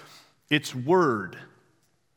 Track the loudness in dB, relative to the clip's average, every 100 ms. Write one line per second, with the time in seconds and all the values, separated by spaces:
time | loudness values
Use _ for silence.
0 | -20 -20 _ _ -2 -2 -2 -8 2 4
1 | 4 0 -6 -14 -20 _ _ _ _ _
2 | _